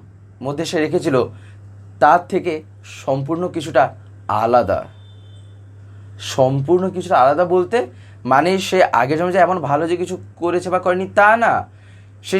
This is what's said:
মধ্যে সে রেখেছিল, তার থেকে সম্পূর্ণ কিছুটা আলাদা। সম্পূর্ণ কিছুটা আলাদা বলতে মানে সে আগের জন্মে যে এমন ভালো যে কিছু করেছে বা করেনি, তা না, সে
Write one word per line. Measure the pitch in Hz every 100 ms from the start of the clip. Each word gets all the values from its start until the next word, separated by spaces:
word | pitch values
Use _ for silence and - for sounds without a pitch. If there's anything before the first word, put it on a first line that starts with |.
| - - - - 131
মধ্যে | 143 160
সে | 175 151
রেখেছিল, | 170 156 135 113 - - - - - - -
তার | 147 170 -
থেকে | 185 170 156 - - - -
সম্পূর্ণ | - 135 139 165 180 165
কিছুটা | 147 151 131 - - - - 107
আলাদা। | 113 120 - 87 - - - - - - - - - - - - - - - -
সম্পূর্ণ | 131 139 139 180 185 175
কিছুটা | 180 170
আলাদা | 127 151 180 180
বলতে | 180 233 - - - - 123
মানে | 131 165 190 190
সে | 190 165 117
আগের | 127 156
জন্মে | 180 185
যে | 170
এমন | 185 135
ভালো | 143 165
যে | 175
কিছু | 180 185 - -
করেছে | 170 175 180
বা | 180 180
করেনি, | 180 190 208
তা | 208 233
না, | 220 120 - - - - - - -
সে | 190